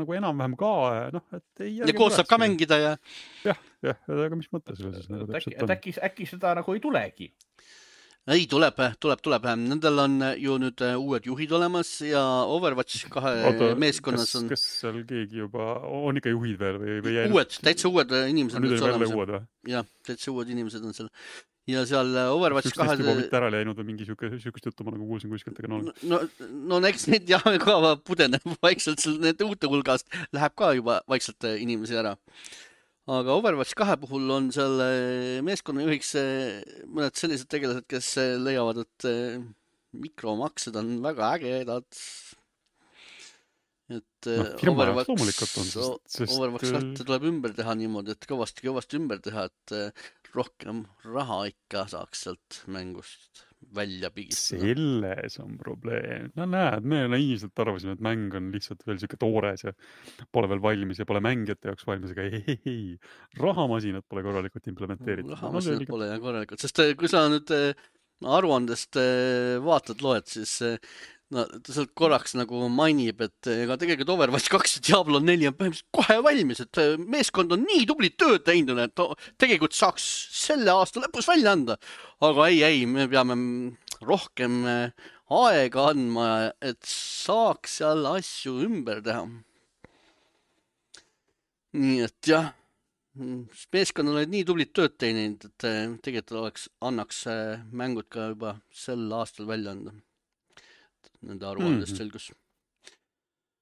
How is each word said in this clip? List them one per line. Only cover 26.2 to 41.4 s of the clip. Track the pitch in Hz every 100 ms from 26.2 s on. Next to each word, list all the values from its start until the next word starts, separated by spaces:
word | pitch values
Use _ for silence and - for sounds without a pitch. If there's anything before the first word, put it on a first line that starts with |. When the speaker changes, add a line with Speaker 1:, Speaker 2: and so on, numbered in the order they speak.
| 160 - 120 139 156 180
Speaker 2:
no | 185
eks | - -
neid | 220 175
jah, | 185
<laughs> | 220 185
ka | 196 196 160 147
pudeneb | - 180 139 131 170 160
vaikselt | 175 185 - 151
seal | 156 156
nende | 160 160 208
uute | 202 147
hulgast, | 143 135 127 - 175 156
läheb | 143 147
ka | - 190 131
juba | 117 101 -
vaikselt, | 127 - - 117
äh, | 107
inimesi | 120 113 110 117
ära. | 107 98 _ - - - - _ _ _ -
Aga | 131 127
Overwatch | 156 226 151 127
kahe | - 202 175
puhul | 131 135 131
on | 135 135
seal, | 143 135 131
äh, | 127 127 123 127 127 127
meeskonnajuhiks, | 156 196 - 139 156 147 -
äh, | 147 135 135 127 101 - -
mõned | - 156 143 -
sellised | 170 135 127
tegelased, | 151 135 123 117
kes, | 127 - 139
äh, | 131 123
leiavad, | 131 135 117 113
et, | 113 _ 123
äh, | 117 123 123 120 104 _ _ _
mikromaksed | - 151 - 113 107 147 - - 110
on | 113 120
väga | 135 131 110
ägedad. | 170